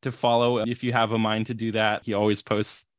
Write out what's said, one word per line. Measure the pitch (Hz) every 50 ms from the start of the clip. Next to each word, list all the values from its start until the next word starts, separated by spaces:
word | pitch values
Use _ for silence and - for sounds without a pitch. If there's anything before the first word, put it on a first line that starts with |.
to | - 135
follow | 120 - - 120 120 120 120 123 123 113
if | 107 117 117 -
you | 127 120 117
have | 117 113 107
a | 113 113
mind | 110 107 107 110 110 -
to | 120
do | 107 113 113
that. | 104 110 107 107 104 - -
He | 120 104
always | 101 104 107 104 -
posts | - - 110 104 107 - - - - _ _